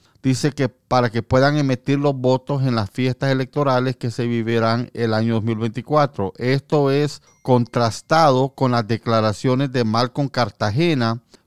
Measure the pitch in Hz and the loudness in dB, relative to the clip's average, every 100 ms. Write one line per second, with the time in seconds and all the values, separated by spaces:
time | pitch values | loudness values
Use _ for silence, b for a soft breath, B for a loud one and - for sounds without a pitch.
0 | b b 131 127 151 - 131 _ - 127 | b b -2 0 -2 -2 -4 _ -2 0
1 | 120 113 - 127 135 151 139 127 - 143 | 2 -2 0 2 4 2 0 -2 -2 0
2 | 143 135 127 127 - 143 131 117 98 - | 0 0 0 0 0 -2 0 0 -2 -2
3 | 127 123 139 131 131 147 139 127 127 127 | -2 0 -2 -2 -2 -2 0 2 0 -4
4 | 123 113 120 117 113 117 113 117 120 - | -6 -4 -2 -2 0 0 0 0 -4 -4
5 | 117 110 113 113 113 110 113 110 - 151 | -2 0 0 0 -2 -2 -4 -6 -2 0
6 | 143 - 98 - 123 139 - 156 139 139 | 0 -2 -6 -4 -2 -2 0 0 2 0
7 | 147 - b b - 123 120 120 117 - | -2 -6 b b 0 0 2 0 -2 -2
8 | - 160 160 127 135 - 131 120 104 110 | 0 4 4 4 0 -2 0 0 0 -4
9 | - 113 110 101 135 127 139 127 113 113 | 0 0 0 0 -2 0 0 -2 0 0
10 | 123 - 143 - 110 - 107 110 175 143 | 0 -2 -4 -2 -2 -2 -2 0 0 0
11 | 113 117 _ b | -2 -4 _ b